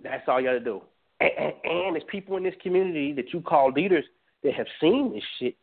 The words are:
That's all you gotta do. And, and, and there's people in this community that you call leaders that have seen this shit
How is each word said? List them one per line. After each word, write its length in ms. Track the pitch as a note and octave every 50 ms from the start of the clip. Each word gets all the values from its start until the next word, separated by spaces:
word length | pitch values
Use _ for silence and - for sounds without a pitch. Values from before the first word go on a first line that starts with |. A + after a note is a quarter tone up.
| -
That's 200 | - C3 C3+ - -
all 140 | B2+ C3
you 60 | C3 B2+
gotta 120 | B2+ B2
do. 220 | A#2 A#2+ G#2 F#2+ - _ _ _ _ _ _ -
And, 100 | - - - -
and, 140 | D3 - - - -
and 320 | - E3 F3 F3+ G3 E3+
there's 80 | D#3 - -
people 260 | - G3 F#3+ - F#3+
in 80 | F#3+ F#3
this 120 | F#3 F3+ -
community 520 | - F#3 F3+ F#3 F#3+ F#3 E3+ D3+ C#3+ C#3+ D3
that 200 | C#3 B2+ - -
you 60 | F3
call 320 | D#3+ - E3+ D3 C3+ C3+
leaders 320 | C3 C#3 F#3 G3 F#3 D#3 - - _ _ _ _ _ _ -
that 100 | C#3+ B2
have 140 | - A2 - - -
seen 320 | D3+ D#3+ A3 C4+ C#4+ A#3 -
this 100 | G#2+ - - - -
shit 160 | B2+ B2 - _